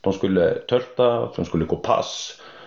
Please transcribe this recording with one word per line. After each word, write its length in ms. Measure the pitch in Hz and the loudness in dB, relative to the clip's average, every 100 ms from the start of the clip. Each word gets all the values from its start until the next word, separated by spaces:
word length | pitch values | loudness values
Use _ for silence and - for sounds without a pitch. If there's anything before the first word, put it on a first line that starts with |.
De 120 | 98 | -2
skulle 400 | 92 95 92 82 | 0 2 4 2
tölta, 760 | - - 123 123 - 123 117 117 | 0 0 -2 -2 2 2 2 -2
de 100 | - | -4
skulle 200 | - 82 | -2 -2
gå 100 | - | 0
pass, 680 | - - 113 - - - - - - | -2 0 0 0 -8 -12 -14 -20 -20